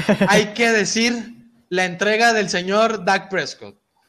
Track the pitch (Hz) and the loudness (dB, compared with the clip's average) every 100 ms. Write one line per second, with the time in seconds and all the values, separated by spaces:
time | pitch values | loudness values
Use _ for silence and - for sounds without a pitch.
0 | 170 202 185 208 214 - 233 220 190 220 | -2 2 4 2 2 0 0 2 0 0
1 | 233 240 - - - _ - 180 185 170 | 0 -2 -8 -18 -20 _ -6 -4 -2 -2
2 | 202 214 233 220 190 185 180 202 220 208 | 0 2 2 2 0 -4 -2 2 2 2
3 | 180 190 196 185 135 - 104 - _ _ | 0 0 -2 -6 -6 -10 -20 -20 _ _